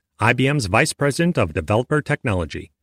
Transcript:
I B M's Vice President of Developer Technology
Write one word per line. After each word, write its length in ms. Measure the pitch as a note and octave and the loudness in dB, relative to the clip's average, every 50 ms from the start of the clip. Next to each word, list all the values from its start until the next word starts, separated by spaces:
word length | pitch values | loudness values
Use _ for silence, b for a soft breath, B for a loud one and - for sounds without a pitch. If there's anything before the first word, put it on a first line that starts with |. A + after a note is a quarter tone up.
| _ _ _ - | _ _ _ 0
I 120 | G#2+ A2+ B2+ | 2 2 2
B 140 | B2 C3 C3+ | 2 2 0
M's 200 | D3 D3 A2+ F#2+ | 0 0 0 0
Vice 260 | F#2+ A2+ D#3 - - | 2 2 2 2 0
President 440 | - C#3+ C#3+ C3+ - E3+ F3 F3 C3+ | -2 -2 -2 0 0 0 0 2 0
of 160 | G#2+ D#2 D2+ | 0 0 -2
Developer 480 | F#2 D#2+ D2+ G#2 A2+ B2 - D3+ D3+ | -4 -2 0 0 0 0 0 -2 -2
Technology 720 | - - D3 - - B2+ G2 F2+ E2 D2+ - E2+ F#2+ - _ _ | -2 -2 -4 -4 -2 -2 -2 -2 -2 -4 -6 -10 -12 -14 _ _